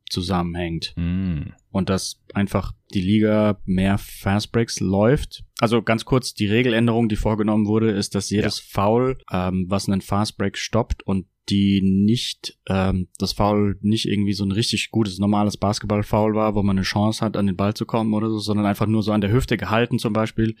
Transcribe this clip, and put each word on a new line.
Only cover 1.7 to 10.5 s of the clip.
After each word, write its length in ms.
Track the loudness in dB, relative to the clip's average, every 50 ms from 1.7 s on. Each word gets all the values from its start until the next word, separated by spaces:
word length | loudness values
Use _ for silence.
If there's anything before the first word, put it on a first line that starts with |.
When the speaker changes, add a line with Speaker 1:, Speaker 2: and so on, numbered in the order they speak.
Speaker 1:
Und 180 | -4 -2 0 0
dass 320 | 0 -2 -2 -6 -10 -14 _ -8 -2
einfach 380 | -2 -2 0 0 -2 -4 -4 -10 -14 _ _
die 80 | -4 -2
Liga 600 | 0 2 2 4 4 4 4 4 2 2 0 -2 -4
mehr 320 | -2 0 0 2 2 0
Fast 540 | 0 -4 -8 -16 -6 -2 -2 -2 0 -2 -2
Breaks 300 | -2 -2 -2 -2 -4 -4
läuft. 640 | -2 0 2 4 4 4 4 2 -2 -6 -12 -16 -20 -18 _ -2
Also 220 | 0 2 2 2
ganz 220 | 2 2 0 0 0
kurz, 300 | 0 0 0 0 -2 -4
die 140 | -2 0 2
Regeländerung, 600 | 4 4 4 4 2 2 2 2 2 2 2 2
die 60 | 0
vorgenommen 520 | 0 0 0 0 0 2 2 2 2 2
wurde, 260 | 2 2 2 2 2
ist, 240 | 2 0 -2 -2 -4
dass 120 | -4 -2 0
jedes 300 | 0 0 0 0 -4 -6
Speaker 2:
Ja. 60 | -10 -6
Speaker 1:
Foul, 480 | -2 0 2 2 2 2 2 0 -2 -4 -8 -6
ähm, 360 | -4 -2 -2 0 -2 -2 -2 -2
was 200 | -2 -2 0 -2
einen 120 | -2 -2
Fast 360 | -2 -2 -2 -2 -2 -2 -4
Break 220 | -4 -4 -4